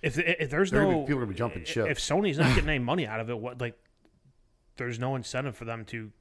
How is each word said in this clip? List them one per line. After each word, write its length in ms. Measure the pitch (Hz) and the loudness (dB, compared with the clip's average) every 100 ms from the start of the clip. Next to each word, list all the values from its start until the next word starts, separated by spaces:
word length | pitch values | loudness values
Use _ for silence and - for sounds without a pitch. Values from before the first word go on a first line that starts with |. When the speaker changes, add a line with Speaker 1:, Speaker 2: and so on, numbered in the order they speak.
Speaker 1:
If, 160 | 160 131 | -2 0
if 320 | 170 170 151 | 0 0 0
there's 200 | 147 190 | 2 4
Speaker 2:
they're 120 | 202 | 4
gonna 100 | 202 | 4
Speaker 1:
no 80 | 170 | 4
Speaker 2:
be, 60 | 139 | 2
people 120 | 143 | 0
are 60 | |
gonna 80 | 117 | 0
be 60 | 92 | 0
jumping 240 | 117 92 | -2 -2
Speaker 1:
i-, 20 | 82 | -4
Speaker 2:
ship. 220 | - 107 | 0 0
Speaker 1:
if 100 | 139 | 0
Sony's 400 | - 156 208 143 | 0 2 2 4
not 100 | 143 | 4
Speaker 2:
<laughs> 60 | |
Speaker 1:
getting 160 | 123 147 | 4 4
any 80 | 147 | 0
money 280 | 120 160 120 | 0 0 -2
out 140 | 110 | -4
of 80 | 113 | -4
it, 80 | 120 | -6
what, 220 | 117 123 | -6 -4
like, 160 | 120 - _ _ _ _ _ _ _ _ _ - | -6 -6 _ _ _ _ _ _ _ _ _ -8
there's 220 | 123 113 | -6 -4
no 180 | 123 135 | -2 -4
incentive 400 | 113 127 139 110 | -4 -4 -4 -8
for 80 | |
them 200 | 113 113 107 | -8 -8 -8
to 240 | 117 110 - | -10 -12 -16